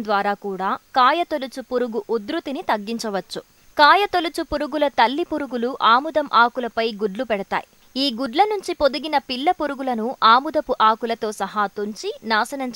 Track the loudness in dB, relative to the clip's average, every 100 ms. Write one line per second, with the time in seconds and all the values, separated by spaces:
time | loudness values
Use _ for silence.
0 | 0 0 0 -2 -6 -4 -4 -4 _ 4
1 | 4 4 0 -4 -6 -10 -4 -4 -2 -4
2 | -2 -4 -2 -6 -4 -6 -2 -2 -2 -6
3 | -4 -6 -6 -14 -14 _ -6 6 6 8
4 | 4 0 -2 -4 -4 -4 -2 0 0 2
5 | 2 2 -4 -4 -4 -4 -4 0 4 4
6 | 2 -2 2 2 2 0 -6 -4 -4 -2
7 | -4 -4 -4 -4 -2 -6 -6 _ -10 -2
8 | -2 -2 -4 2 2 0 -4 0 0 0
9 | -2 -2 -2 -2 -2 0 -4 -4 -4 -2
10 | -4 2 4 4 4 -4 -2 2 2 2
11 | -2 -4 -4 -4 -6 -2 -4 -4 -8 -6
12 | -8 -8 -2 0 0 -4 -8